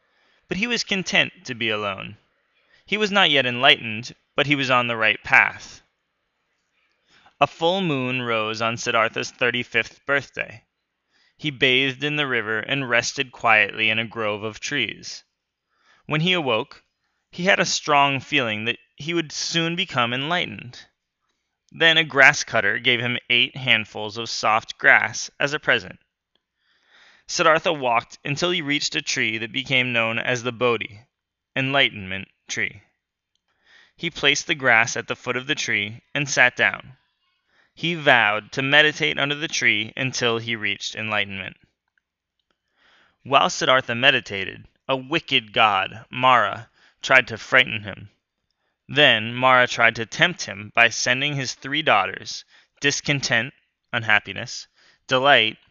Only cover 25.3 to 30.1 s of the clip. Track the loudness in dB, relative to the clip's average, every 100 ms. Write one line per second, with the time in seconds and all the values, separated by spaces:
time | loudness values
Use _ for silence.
25.3 | -4 -4 -2 0 0 -2 -16 _ _ _
26.3 | _ _ _ _ _ _ _ _ _ -8
27.3 | 0 2 4 0 -2 0 0 -2 -8 -8
28.3 | -2 -2 -2 -2 -4 -2 -4 -4 -2 -2
29.3 | -4 -6 -8 0 0 2 0 -2